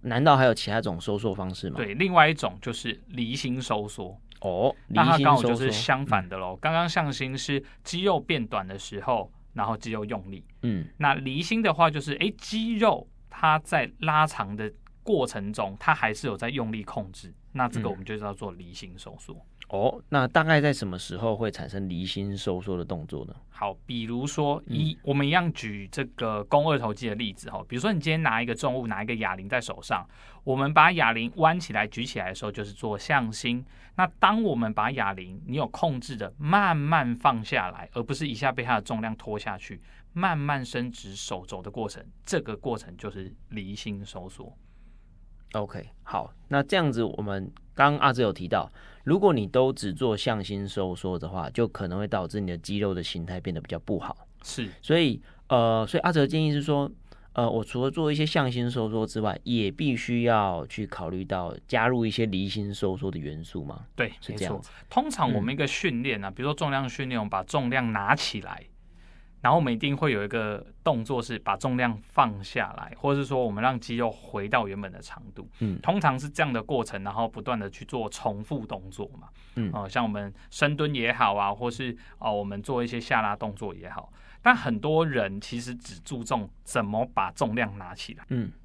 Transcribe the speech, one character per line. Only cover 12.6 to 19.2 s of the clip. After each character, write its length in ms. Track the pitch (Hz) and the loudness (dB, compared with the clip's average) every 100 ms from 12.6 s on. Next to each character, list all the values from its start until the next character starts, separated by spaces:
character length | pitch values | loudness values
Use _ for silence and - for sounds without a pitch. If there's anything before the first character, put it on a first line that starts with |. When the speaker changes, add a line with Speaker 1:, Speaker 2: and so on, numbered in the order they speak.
| 220 220 | -2 4
Speaker 2:
肉 320 | 220 165 - - - | 4 2 -4 -20 -20
它 280 | - 160 156 | 2 4 4
在 300 | 151 160 127 - | 2 0 0 -2
拉 260 | 156 156 156 | 2 4 4
长 280 | - 98 | 2 -4
的 160 | 107 147 - - - | -4 -6 -8 -20 -14
过 240 | - 196 123 | 0 2 2
程 240 | 110 101 | -2 -4
中， 240 | 107 101 98 | -2 -4 0
它 140 | - | 2
还 180 | 156 113 | 4 2
是 140 | 107 139 | 0 -4
有 100 | 101 | -4
在 140 | 117 | -4
用 200 | 135 113 | -2 -4
力 120 | 110 | -4
控 280 | 104 - 98 | -6 -8 -10
制， 220 | 95 92 - - | -12 -18 -20 -12
那 140 | 139 123 | -2 0
这 140 | 120 | 0
个 80 | 110 | -4
我 60 | |
们 100 | 95 | -4
就 140 | 95 107 | -6 -6
叫 160 | 104 | -6
做 180 | 101 104 | -6 -8
离 220 | 87 87 | -10 -14
心 180 | 90 95 90 | -14 -14 -14
收 180 | - | -16
缩。 140 | 104 | -16